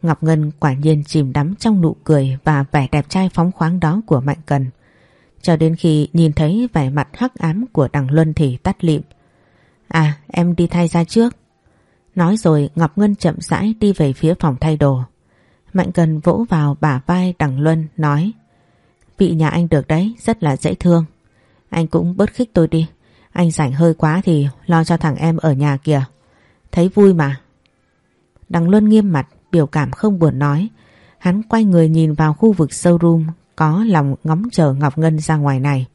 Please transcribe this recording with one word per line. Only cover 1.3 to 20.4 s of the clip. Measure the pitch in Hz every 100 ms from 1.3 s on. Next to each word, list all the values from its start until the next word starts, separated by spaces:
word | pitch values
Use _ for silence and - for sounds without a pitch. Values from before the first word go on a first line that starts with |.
đắm | 139 147
trong | 202 233 208
nụ | 165 -
cười | - 156 135 131
và | - 147 139
vẻ | 147 135
đẹp | 143 139
trai | 190 185
phóng | - 175
khoáng | - 160 180
đó | 170 185 220
của | 143
Mạnh | 135 143 -
Cần, | 143 131 - _ _ _ _ _ _
cho | - 160
đến | 160 165
khi | 170 151 147
nhìn | 170 165
thấy | 151 156 202 247
vẻ | 170 131
mặt | 143 139
hắc | - 254
ám | - 160 175 247
của | - 131
Đằng | 143 131
Luân | 147 165
thì | 156 147 123
tắt | - 196
lịm. | 175 151 151 _ _ _ _ _ _ _ _
"À, | 165 151 147 _
em | - 175 170
đi | 170
thay | 170 170
ra | 170
trước." | 165 220 233 - _ _ _ _ _ _ _
Nói | - 170 214
rồi | 175 151 143
Ngọc | - 165 -
Ngân | 208 202
chậm | 175 -
rãi | - 160 208 220
đi | 208
về | 196 147
phía | 131 160 151
phòng | 165 131
thay | 160 151
đồ. | 147 131 127 _ _ _ _ _ _
Mạnh | 185 180
Cần | 175 165 156
vỗ | 165 180 233
vào | 170 147 143
bả | 151 131 -
vai | 180 180 175
Đằng | 147 131
Luân | 151 160 156 -
nói: | 151 143 185 226 _ _ _ _ _ _ _ -
"Vị | 196
nhà | 165 156
anh | 165 170
được | 156 135
đấy, | 156 196 233
rất | - 226